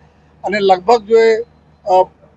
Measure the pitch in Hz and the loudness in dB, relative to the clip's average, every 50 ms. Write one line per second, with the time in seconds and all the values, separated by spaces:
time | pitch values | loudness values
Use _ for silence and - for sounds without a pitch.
0 | _ _ _ _ _ _ _ _ - 185 190 202 196 190 185 180 180 214 240 226 | _ _ _ _ _ _ _ _ -10 -8 -6 -2 0 0 0 0 0 0 -2 0
1 | 202 208 226 226 226 226 220 226 233 - _ _ _ _ _ _ - 202 185 185 | 0 0 0 2 2 2 0 -2 -4 -10 _ _ _ _ _ _ -4 -2 0 0
2 | 180 - _ _ _ _ _ | 0 -2 _ _ _ _ _